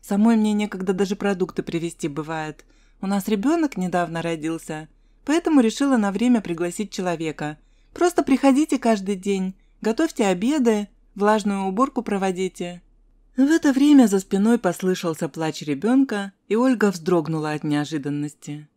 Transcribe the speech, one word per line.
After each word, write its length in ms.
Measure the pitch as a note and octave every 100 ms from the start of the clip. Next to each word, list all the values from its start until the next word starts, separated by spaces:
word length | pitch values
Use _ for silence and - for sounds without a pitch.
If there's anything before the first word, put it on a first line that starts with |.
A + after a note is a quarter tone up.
Самой 360 | - G3+ A3 A3+
мне 160 | G#3+
некогда 400 | G#3 G#3 F#3+ F#3
даже 240 | F#3 G3 G#3
продукты 460 | G3+ G3 F3+ -
привезти 460 | - E3 E3+ - D#3+
бывает. 560 | C#3+ D3+ D#3+ D#3 D3 _ _ _ _
У 60 | F#3+
нас 220 | G3+ F#3+
ребёнок 480 | G#3 A#3 E4+ D4+ -
недавно 460 | F#3 F3 E3+ E3
родился, 680 | E3 E3 D#3 D#3+ - D#3 D#3 _ _ _
поэтому 360 | - D#4+ E4+ D4+
решила 360 | A3+ - C#4 B3+
на 140 | G3+
время 300 | G3 A#3+ A#3+
пригласить 500 | F#3+ E3 F3 - G3+
человека. 680 | - F3+ E3 D#3+ D3 D3+ D3+ _ _ _
Просто 300 | - F4 -
приходите 560 | C#4+ C4+ C#4 C4 D#4 C4
каждый 380 | A#3 A3 F#3+ G3
день, 380 | G3 G3 F#3 - _ _
готовьте 460 | G#3 A3+ D#4+ - G#3
обеды, 600 | F3+ A3+ D#4 A#3 G#3+ G3+ _ _
влажную 500 | - G3+ G#3+ G3+ G3
уборку 380 | F#3+ F#3+ C4 -
проводите». 800 | A3+ G3+ F#3+ F3+ F#3 - F3 F3 _ _ _ _ _ -
В 140 | C#4
это 220 | E4 D4+
время 340 | C4 D4 C#4+ A#3
за 140 | G3
спиной 380 | - F#3+ G#3+ A#3
послышался 680 | F3+ E3+ F#3 F#3 F3 D#3 E3+
плач 340 | - D#3+ D3+
ребёнка, 680 | D3+ C#3 G#3 C4 C4+ G#3 G3 _ _
и 80 | G#3+
Ольга 340 | B3+ A#3+ G#3
вздрогнула 600 | F3 D#3+ F3 D3+ D#3+ D3+
от 120 | D3+
неожиданности. 1040 | D#3 D3 D3 D#3 C#3+ D3 D3 - - D3 D3+